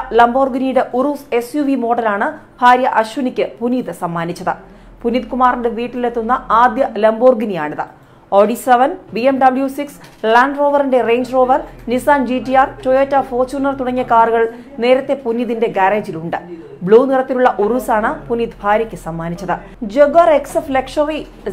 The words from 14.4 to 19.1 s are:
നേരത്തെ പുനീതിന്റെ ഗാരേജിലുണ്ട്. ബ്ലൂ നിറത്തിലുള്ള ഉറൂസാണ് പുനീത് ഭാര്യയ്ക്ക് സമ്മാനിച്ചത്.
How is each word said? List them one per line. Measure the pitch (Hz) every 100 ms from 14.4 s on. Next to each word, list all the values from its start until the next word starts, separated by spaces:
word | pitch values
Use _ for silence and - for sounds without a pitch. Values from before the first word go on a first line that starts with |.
| 226 - - -
നേരത്തെ | 240 262 277 277
പുനീതിന്റെ | 233 226 233 226 226 190
ഗാരേജിലുണ്ട്. | 190 208 202 160 165 - 175 165 - - 175
ബ്ലൂ | 220 269
നിറത്തിലുള്ള | 262 262 254 254 -
ഉറൂസാണ് | 208 247 254 220 226 - -
പുനീത് | 233 226 -
ഭാര്യയ്ക്ക് | 202 214 220 170
സമ്മാനിച്ചത്. | 160